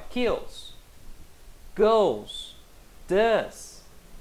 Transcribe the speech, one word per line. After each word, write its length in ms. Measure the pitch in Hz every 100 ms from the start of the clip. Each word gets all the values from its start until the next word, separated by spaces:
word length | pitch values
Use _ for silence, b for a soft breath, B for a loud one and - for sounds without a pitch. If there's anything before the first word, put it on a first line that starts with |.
| -
Kills, 640 | 247 240 147 - - - - - - - - - - - - - -
goes, 800 | 208 226 190 107 101 - - - - - - - -
does, 760 | 185 226 208 101 - - - - - - -